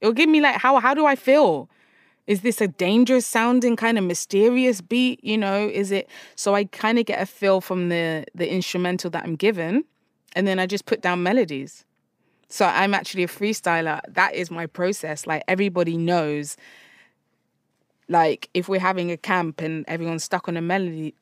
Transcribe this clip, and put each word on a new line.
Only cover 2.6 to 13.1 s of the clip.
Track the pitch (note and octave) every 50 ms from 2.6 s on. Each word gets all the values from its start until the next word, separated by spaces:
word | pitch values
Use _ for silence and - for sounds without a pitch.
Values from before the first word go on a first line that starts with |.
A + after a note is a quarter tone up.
| A3 F#3+
dangerous | - - F3+ F3+ G#3 A#3 B3+ A3+ C4 B3+ - -
sounding | - A3+ A3+ A#3+ B3 B3+ A#3+ A#3+ A#3
kind | - A3 A3+ A#3 G#3+
of | F#3
mysterious | F3 F3 - - - - G3 G#3+ A#3+ B3 B3+ B3+ B3+ A3+ F#3
beat? | E3+ - A#3 B3 B3+ B3+ B3 - -
You | - G#3+ A3
know, | G#3 G3 G3 G3+ G#3 G#3
is | - G3 G3+ F#3+
it? | G3 G3 - - - - - - -
So | - - G3+ G3
I | G3+ G#3
kinda | F#3+ - - - G#3+ A#3 A#3+ A3+
get | - - -
a | F#3+ -
feel | - - G3+ G3 F#3+ F#3
from | F#3 - F#3 F#3 F3 F3
the, | E3+ E3+ E3 E3 D#3+ D#3 - - -
the | F3 F3 -
instrumental | F3+ F#3 F3 - - F3+ F3+ F3+ F3+ F3+ - F3
that | E3+ E3+ -
I'm | E3+ D#3+
given, | D3 F#3+ A3 G#3+ F3 E3 E3 G3 C#4 E4 _ _ _ _ _ _ _ _ _ -
and | F3+ F#3+ G3
then | F#3 F#3
I | F#3
just | F#3 G3+ G3 - -
put | A#3 -
down | - F3+ F3+ F3+
melodies. | F3 F3+ A3 C4 G#3+ D#3+ D3 C3+ C#3 - - - _ _ _ _ _ _ _ _ _ _ _ _ _ _
So | - - G3+
I'm | F3 - D3+ F#3+ G3+ G3+
actually | F#3+ - -